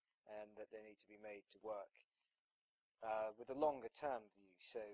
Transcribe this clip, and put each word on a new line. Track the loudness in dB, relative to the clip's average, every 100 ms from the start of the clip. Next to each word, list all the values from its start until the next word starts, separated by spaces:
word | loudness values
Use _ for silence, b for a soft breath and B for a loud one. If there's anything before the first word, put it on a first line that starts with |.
| _ _
and | -10 -6 -6
that | -8 -8
they | -8
need | -10 -14
to | -14
be | -12
made | -8 -8 -10
to | -10
work, | -4 -2 -4 -12 -20 _ _ _ _ _ _ _ _ -6
uh, | 2 4 2 0
with | -4
a | 6
longer-term | 6 6 -2 0 2 2 -2
view. | -18 -20 -12
So, | -4 -2 -2